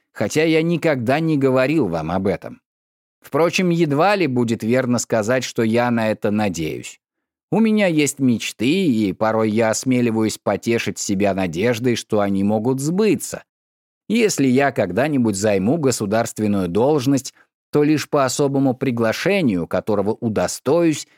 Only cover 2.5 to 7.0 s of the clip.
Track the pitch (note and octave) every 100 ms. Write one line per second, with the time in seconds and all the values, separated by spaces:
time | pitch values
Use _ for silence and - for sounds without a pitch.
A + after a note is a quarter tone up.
2.5 | - _ _ _ _ _ _ - C#3 E3+
3.5 | E3+ F#3 E3+ E3 C#3 F#3 G#3 D#3 B2 A2+
4.5 | A2+ A2 B2 B2 A#2+ - A#2 G#2+ C3 A#2+
5.5 | - A2+ A#2 A#2+ A#2 A2 G#2 A2 G#2 G#2
6.5 | E2 D#2 B1 B1 -